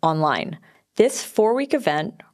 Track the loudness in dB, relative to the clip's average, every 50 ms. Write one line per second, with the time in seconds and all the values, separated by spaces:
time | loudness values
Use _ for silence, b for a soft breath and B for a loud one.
0 | 0 0 0 2 0 0 0 -2 -4 -6 -10 -14 b b b b b b _ 2
1 | 2 2 2 -2 -10 -4 0 2 2 2 2 0 0 -2 -2 -2 0 0 -2 -2
2 | -4 -6 -10 -14 -20 -20